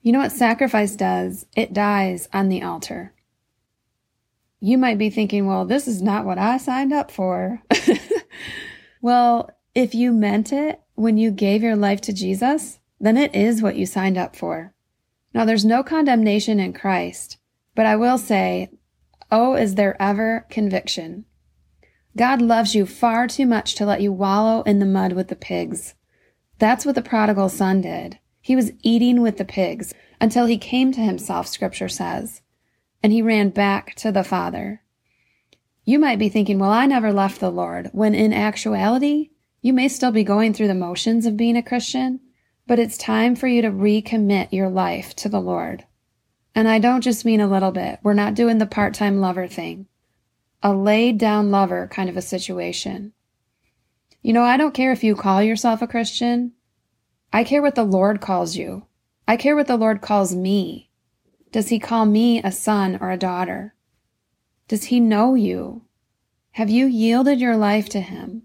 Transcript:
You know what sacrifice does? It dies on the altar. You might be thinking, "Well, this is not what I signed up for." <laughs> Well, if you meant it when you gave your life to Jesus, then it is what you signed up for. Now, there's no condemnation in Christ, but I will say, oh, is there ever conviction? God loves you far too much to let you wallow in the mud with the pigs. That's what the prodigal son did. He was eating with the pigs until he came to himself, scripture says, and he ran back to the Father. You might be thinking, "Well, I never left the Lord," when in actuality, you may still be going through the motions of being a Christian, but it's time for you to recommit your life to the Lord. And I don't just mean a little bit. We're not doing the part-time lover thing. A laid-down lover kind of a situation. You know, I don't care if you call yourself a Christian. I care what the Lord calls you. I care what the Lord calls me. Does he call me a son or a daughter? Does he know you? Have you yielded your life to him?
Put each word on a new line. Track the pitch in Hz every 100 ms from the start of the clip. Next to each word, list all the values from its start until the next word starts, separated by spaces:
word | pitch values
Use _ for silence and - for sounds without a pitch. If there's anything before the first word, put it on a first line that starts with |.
You | 233
know | 254
what | 277
sacrifice | - 240 233 269 220 208 202
does? | 185 185 180 185 - -
It | 220
dies | 190 208 202 190 180 -
on | 196 196
the | 185
altar. | 175 165 - - 196 _ _ _ _ _ _ _ _ _ _ _ _ _ _ _
You | 196 254
might | 254 214
be | 214
thinking, | 208 208 208 196
"Well, | 190 185
this | 262 277
is | 202
not | 196 202 196
what | 180
I | 202 254
signed | 262 254 277
up | 294 -
for." | - 185 180 185 233 _
<laughs> | - - 240 - 415 - - - - - - _ _
Well, | 240 247 240 233 - _ _ -
if | 254
you | 226 247
meant | 226 208 202 214
it | 277 302 311 _ -
when | 220 214
you | 220
gave | 196 202 208
your | 226 214
life | 202 196
to | -
Jesus, | 190 185 190 247 302 - - _ _
then | 208 233
it | 294 202
is | 214 226
what | 214 -
you | 185
signed | 196 190 185
up | 175
for. | - 175 165 175 _ _ _ _ _ _
Now, | 233
there's | 226 226 214
no | 233
condemnation | 277 320 285 240 214 202 202 214
in | 185
Christ, | 180 196 180 175 - - - _ _ _ -
but | 220
I | 214
will | 240 254
say, | - 202 185 180 185 - _ _ _ _ _
oh, | 220 247 262
is | 214 190
there | 202 -
ever | 196 202 220 226 -
conviction? | - 208 190 - - 160 180 220 _ _ _ _ _ _ _ _ -
God | 247 262
loves | 233 233 214 214
you | 185
far | - 240 226 247
too | - 262
much | 226 - -
to | 208
let | 196
you | 202
wallow | 190 196 202 220 226
in | - 202
the | 196
mud | 190 190
with | 180 185
the | 180
pigs. | - 180 170 165 - _ _ _ _ _ _ _
That's | 220 254 294
what | 262
the |
prodigal | 233 226 214 202 190
son | - 190 190
did. | 175 170 - - _ _
He | - 262
was | 208 -
eating | - 233 240 240
with | 233 202
the |
pigs | 190 - 180 240 180 - _ _
until | 220 240 233
he | 233
came | - 254 262
to | 254
himself, | 220 180 - 175 180
scripture | - 190 - 185
says, | - 175 175 220 - _ _ _ _ _ _
and | 208
he | 220
ran | 226 214 202
back | 180 202 196 - -
to | 220
the | 196
Father. | 190 180 175 180 202 214 _ _ _ _ _ _ _ _ _ _ -
You | 277
might | 294 220
be | 214
thinking, | 214 202 196
"Well, | 196
I | 220 269
never | 262 220
left | 202 196 -
the | 190
Lord," | 175 175 175 175
when | - 214 208
in | 214
actuality, | 214 208 208 214 202 196 247 294 294 302 _ _ _
you | 240
may | 254 262
still | 262 254
be | 220
going | 196 202 220
through | 208 208
the |
motions | 185 175 180 - 226 226
of | 208
being | 233 233
a |
Christian, | 233 247 233 254 262 254 _ _ _ _ -
but | 240
it's | 226 -
time | - 220 233 240
for | 262
you | 240
to | 220
recommit | 196 208 214 208 226 202 196 -
your | 190 190
life | 185 180 175 185 -
to | 202
the | 202
Lord. | 180 175 170 165 - _ _ _ _ _ _ -
And | 220
I | 220
don't | 233 254
just | 240 220 233
mean | 214
a | 208
little | 196 190
bit. | 185 - -
We're | 208
not | 202 208
doing | 214 233 226
the | 214
part-time | - 202 208 208 196
lover | 190 180 180
thing. | - 165 170 196 _ _ _ _ _ _ _
A | 202
laid-down | 196 202 214 240 214 220 208 208
lover | 196 190 180 185
kind | - 185
of | 180
a |
situation. | 180 185 - 180 175 175 196 196 208 _ _ _ _ _ _ _ _ _ _ _
You | -
know, | 226
I | 240 254
don't | 302
care | 254 262
if | 254
you | 220 202
call | 196 190
yourself | 214 220 240 220
a | 233
Christian. | 233 226 - 240 240 240 _ _ _ _ _ _ _ _
I | 208
care | 233 285
what | 285
the | 277
Lord | 214 190 196 208
calls | - 185 175 175
you. | 170 190 - _ _ _ -
I | 233
care | 269 302
what | 285
the | 240
Lord | 220 208
calls | - 208 185 180
me. | 185 202 175 - _ _ _ _ _ _ _
Does | 220 214
he | 226
call | - 233 220
me | 208 240 233
a | 196
son | 185 - 208 190 185
or | 185
a | 185
daughter? | 185 180 180 185 202 _ _ _ _ _ _ _ _ _ _
Does | 214 -
he | 247
know | 233 208 240
you? | 262 202 180 175 226 _ _ _ _ _ _ _
Have | - 214
you | 233 269
yielded | 233 226 233 262 269
your | 247 226
life | 208 214 208
to | 202
him? | 185 185 - 220